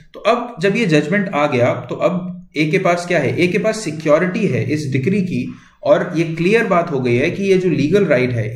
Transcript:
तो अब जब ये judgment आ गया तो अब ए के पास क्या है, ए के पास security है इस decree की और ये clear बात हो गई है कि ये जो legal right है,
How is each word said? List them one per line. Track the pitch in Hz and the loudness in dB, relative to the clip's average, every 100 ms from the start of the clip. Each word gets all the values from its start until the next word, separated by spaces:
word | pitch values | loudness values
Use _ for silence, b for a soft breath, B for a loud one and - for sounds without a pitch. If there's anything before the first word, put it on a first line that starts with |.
| - | -20
तो | - | -4
अब | 202 233 - - | -2 0 -2 -2
जब | 196 214 | 0 0
ये | 214 | 2
judgment | 151 151 202 185 | 2 2 -2 -2
आ | 143 151 | 0 0
गया | - 123 - | 2 2 0
तो | - | -6
अब | - 156 180 - - - 147 | -2 -2 -2 -6 -10 -6 -2
ए | 156 | 0
के | 180 | 2
पास | 160 175 - | 0 0 0
क्या | 170 | 0
है, | 131 123 | 0 0
ए | 180 | 0
के | 202 | 0
पास | 220 220 | -2 -2
security | 160 - 156 151 180 233 190 | -6 -4 2 2 2 0 0
है | 123 113 | 0 -2
इस | 151 131 | -4 -2
decree | 131 190 208 | -2 0 0
की | 180 123 - B B B | 0 -4 -6 B B B
और | - 165 - 156 | 2 2 2 -2
ये | 160 | -2
clear | 156 175 226 | 0 2 2
बात | 214 175 165 | 2 0 0
हो | 139 | -2
गई | 123 | 0
है | 120 160 | 2 0
कि | 180 | 0
ये | 196 185 | 2 2
जो | 185 | 2
legal | 139 143 202 | 0 2 2
right | 196 127 123 | 2 2 0
है, | 113 113 | -2 -4